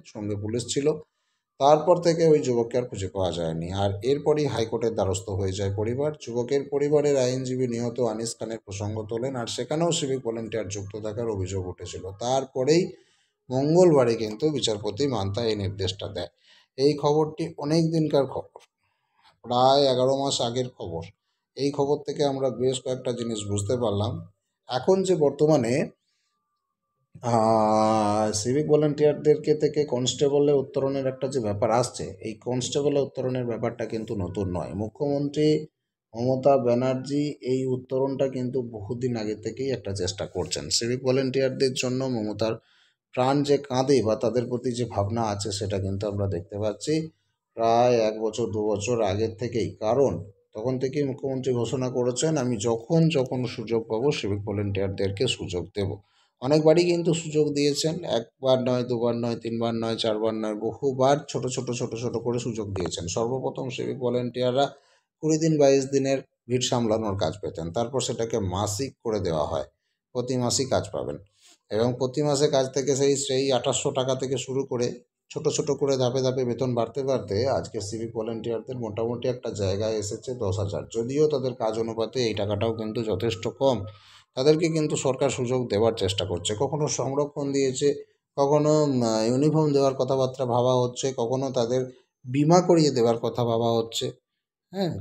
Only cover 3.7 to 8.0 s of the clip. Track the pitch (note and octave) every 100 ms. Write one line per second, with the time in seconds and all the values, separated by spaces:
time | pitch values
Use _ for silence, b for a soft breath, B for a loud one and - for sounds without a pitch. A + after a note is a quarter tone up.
3.7 | F#2+ G2+ G2+ A#2+ C#3+ D3 D3+ C#3+ A#2+ A2+
4.7 | A2+ A2+ G#2+ F#2+ F#2 - G2 F#2+ F#2 G2
5.7 | G2+ G#2+ B2 D3+ D3+ - A#2 A#2+ C#3+ C#3
6.7 | C#3 D3 D3 D3 C3+ B2+ C3 B2+ B2+ B2+
7.7 | A#2 A#2+ A#2+